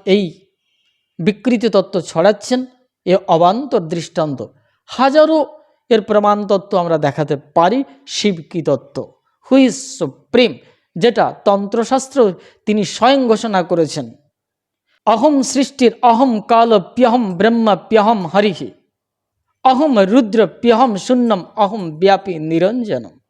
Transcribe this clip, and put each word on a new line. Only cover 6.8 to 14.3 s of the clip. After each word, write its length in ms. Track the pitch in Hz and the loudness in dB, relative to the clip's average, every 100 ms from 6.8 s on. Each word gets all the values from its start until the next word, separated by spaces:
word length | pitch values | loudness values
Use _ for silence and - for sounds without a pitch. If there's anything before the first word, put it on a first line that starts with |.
| 170 156 | 0 0
দেখাতে 380 | 147 160 143 139 | -2 -4 -4 -6
পারি। 480 | _ 170 175 254 269 - - | _ 0 2 0 -6 -14 -12
শিব 360 | - 208 165 - | -4 -4 -4 -8
কি 120 | 175 | -6
তত্ত্ব, 520 | 151 135 - 135 107 _ _ _ | -4 -4 -6 -14 -14 _ _ _
হু 160 | - 269 | 0 2
ইজ 400 | 254 - - - | 2 0 -12 -8
সুপ্রিম, 600 | 147 - - 247 226 120 _ _ _ 175 | -10 -10 -2 0 0 -2 _ _ _ -2
যেটা 400 | 226 208 139 - 208 | 0 2 -2 0 -2
তন্ত্রশাস্ত্র 880 | 202 202 226 220 262 - 277 214 170 - _ - | 0 -2 -4 -2 -2 -2 0 0 0 -18 _ -4
তিনি 180 | 214 | -2
স্বয়ং 440 | 190 - 240 277 240 | -2 0 2 2 0
ঘোষণা 360 | 214 233 190 | -2 0 -4
করেছেন। 480 | 170 170 151 156 117 - _ | -2 -2 -2 -4 -12 -16 _